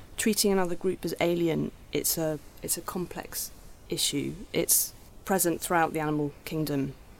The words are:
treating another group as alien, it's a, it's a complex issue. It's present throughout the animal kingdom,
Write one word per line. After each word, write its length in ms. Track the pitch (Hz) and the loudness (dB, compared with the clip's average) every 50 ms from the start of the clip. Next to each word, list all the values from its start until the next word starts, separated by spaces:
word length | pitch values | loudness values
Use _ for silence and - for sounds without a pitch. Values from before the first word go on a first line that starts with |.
| - - - | -18 -10 -6
treating 340 | - - 226 208 - - 202 | 0 2 2 4 4 4 4
another 240 | 196 190 185 170 175 | 6 4 4 2 0
group 300 | - - 190 185 - - | 0 0 -2 -2 0 -2
as 100 | 170 - - | -2 0 2
alien, 500 | 170 170 175 175 170 165 151 151 151 - - - - - | 2 4 4 4 2 2 2 2 0 -2 -4 -10 -8 -4
it's 260 | - 147 - - - 170 | -4 -2 0 0 0 0
a, 220 | 160 156 156 147 - - - - | 0 0 -2 -4 -6 -12 -14 -8
it's 160 | - 160 - | -4 -4 -4
a 40 | 175 | -4
complex 720 | - - - 190 175 - - - - - - - - - - - - - - - - - | -4 -4 -4 -4 -4 -6 -6 -10 -10 -8 -8 -8 -8 -8 -10 -14 -18 -18 -18 -16 -8 -4
issue. 460 | - - - - - 143 135 135 151 180 - - | -2 0 0 0 0 0 -2 -2 -4 -6 -8 -4
It's 420 | - 170 - - - - - - - - - - - - - | -2 0 2 4 4 4 2 0 -6 -12 -20 -20 -20 -8 -2
present 360 | - 196 185 - 170 160 - | 0 2 2 4 2 0 0
throughout 320 | - - 185 170 160 - | 0 0 2 4 4 2
the 80 | - 160 | 2 0
animal 320 | 151 151 156 151 147 143 - - - | 0 0 0 0 0 -2 -4 -8 -10
kingdom, 500 | - 165 156 156 147 143 139 135 139 135 - - - - - | -6 -2 -2 0 0 0 0 0 -2 -4 -10 -16 -20 -20 -20